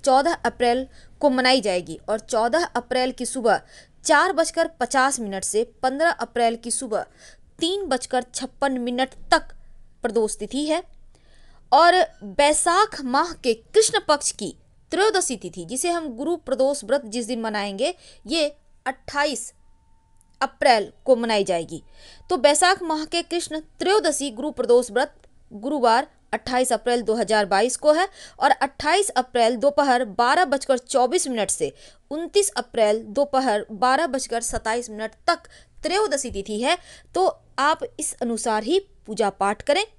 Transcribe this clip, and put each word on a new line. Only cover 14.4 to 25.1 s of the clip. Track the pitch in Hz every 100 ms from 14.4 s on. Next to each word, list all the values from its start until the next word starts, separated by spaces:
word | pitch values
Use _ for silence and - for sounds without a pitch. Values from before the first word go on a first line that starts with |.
| 190 - _ _ _
त्रयोदशी | 330 427 392 349 226
तिथि, | 180 180
जिसे | 170 254 349
हम | 339 320 226
गुरु | 285 339
प्रदोष | - 262 262 277
व्रत | 202 277
जिस | 226 220 220
दिन | 240
मनाएंगे, | 220 214 202 196 277 359 - - -
ये | 320 294 302 _ _ -
अट्ठाईस | 262 - 277 294 254 - _ - _ _ _ _ _ _ _
अप्रैल | 269 - - 220 196 -
को | - 247
मनाई | 233 214
जाएगी। | 196 170 165 160 - - - - -
तो | 359
बैसाख | 285 294 359 381
माह | 349 311
के | 311 339
कृष्ण | 339 339 330 311
त्रयोदशी | 311 - 349 427 311 285 285
गुरु | 220 294
प्रदोष | - 220 240 247
व्रत | 214 294